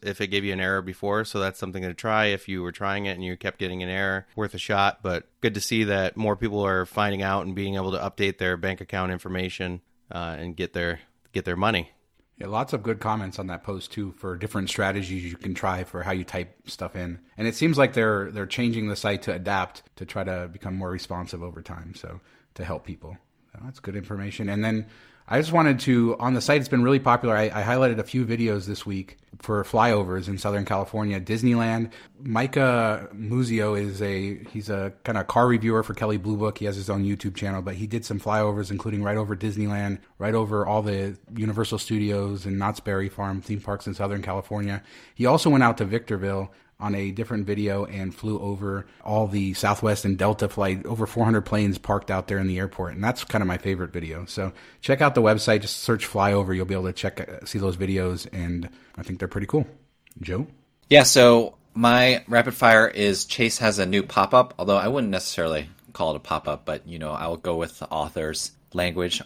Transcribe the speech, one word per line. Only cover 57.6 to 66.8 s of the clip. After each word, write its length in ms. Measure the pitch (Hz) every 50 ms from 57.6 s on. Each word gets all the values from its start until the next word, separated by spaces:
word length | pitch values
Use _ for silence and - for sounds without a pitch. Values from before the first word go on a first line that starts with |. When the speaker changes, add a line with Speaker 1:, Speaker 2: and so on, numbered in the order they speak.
| 98 95 87
Speaker 2:
videos, 500 | 87 95 92 95 95 92 90 90 85 - - -
and 340 | 92 87 87 87 87 87 - - - - - -
I 60 | 92 87
think 160 | - 92 90
they're 80 | 95
pretty 180 | 90 - 101 98
cool. 220 | - - 151 123 - - - _ _ _ _ _ _ _ -
Joe? 260 | 87 87 90 104 151 - - _ _ _ _ _ _ -
Speaker 3:
Yeah, 140 | 147 143 127
so 520 | - - 131 120 120 120 117 113 - - - _ _ -
my 480 | 113 120 120 120 123 127 127 127 - -
rapid 280 | - 117 117 117 127 120
fire 320 | - 127 117 113 110 113
is 380 | - - 104 101 101 95 - -
Chase 340 | - - - 113 113 - -
has 180 | 117 107 98
a 80 | 101 95
new 160 | 92 98 101
pop-up, 540 | 92 - - 104 98 - - 127 123 - -
although 200 | - 92 101 98
I 100 | 98 95
wouldn't 240 | 110 135 143 120 101
necessarily 580 | 95 92 - - - 92 85 80 80 76 73 76 - - _ - -
call 200 | - 87 80 76
it 20 |
a 40 | 71
pop-up, 460 | - - 82 78 - 76 73 - -
but, 220 | - 76 -